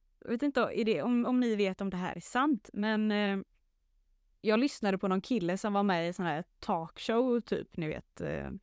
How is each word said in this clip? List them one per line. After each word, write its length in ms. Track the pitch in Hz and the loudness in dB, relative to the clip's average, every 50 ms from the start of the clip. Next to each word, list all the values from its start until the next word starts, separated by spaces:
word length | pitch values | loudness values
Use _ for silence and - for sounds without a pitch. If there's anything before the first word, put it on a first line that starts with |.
| _ _ _ - | _ _ _ -12
Jag 100 | - - | -6 -4
vet 120 | 240 233 | -2 0
inte 180 | 285 294 - 254 | 0 0 2 2
är 240 | 208 107 - 214 226 | 0 0 0 0 0
det, 180 | 220 202 147 | 2 2 0
om, 240 | 143 240 247 240 240 | 0 0 0 0 2
om 140 | 254 247 247 | 2 2 2
ni 160 | 247 233 214 | 2 2 2
vet 240 | 202 202 190 185 - | 0 0 0 -2 -2
om 100 | 196 190 | -4 -4
det 60 | 185 | -4
här 200 | 180 180 156 - | -4 -4 -4 -6
är 40 | 175 | -8
sant, 500 | - - - 247 277 311 269 - - - | -8 -4 -2 0 2 2 2 0 -4 -8
men, 380 | - 202 208 220 214 214 214 214 | -6 -4 -2 0 0 0 2 2
eh, 280 | 208 208 208 202 196 190 - _ _ _ _ _ _ _ _ _ _ _ _ _ _ _ _ _ _ _ | 2 0 0 0 -2 -4 -6 _ _ _ _ _ _ _ _ _ _ _ _ _ _ _ _ _ _ _
jag 200 | - 214 214 226 | 0 2 4 4
lyssnade 380 | 277 285 - - 214 196 190 190 | 4 2 0 0 0 0 0 2
på 100 | - 190 | 2 2
någon 120 | 185 190 | 0 0
kille 380 | - - 254 208 170 170 185 190 | 0 0 0 0 0 0 -2 0
som 140 | - 208 | 0 0
var 100 | 202 202 | 2 2
med 260 | 202 202 180 165 165 175 | 2 4 2 2 0 -2
i 40 | |
sån 140 | 180 - 180 | -2 -2 -2
här 180 | 165 143 156 185 _ _ - | -2 -2 -2 -6 _ _ -10
talkshow, 800 | - - 190 165 165 - - - - - 220 233 262 254 240 233 | -4 -2 -2 -2 -4 -8 -12 -10 -4 0 2 2 4 4 2 0
typ, 360 | - - 196 151 - - - | 0 -2 -4 -4 -4 -6 -6
ni 120 | 175 160 156 | -6 -6 -4
vet, 320 | - - - _ - - | -6 -8 -10 _ -12 -8
eh, 300 | 85 73 78 73 69 67 - - | -6 -4 -4 -4 -4 -6 -8 -10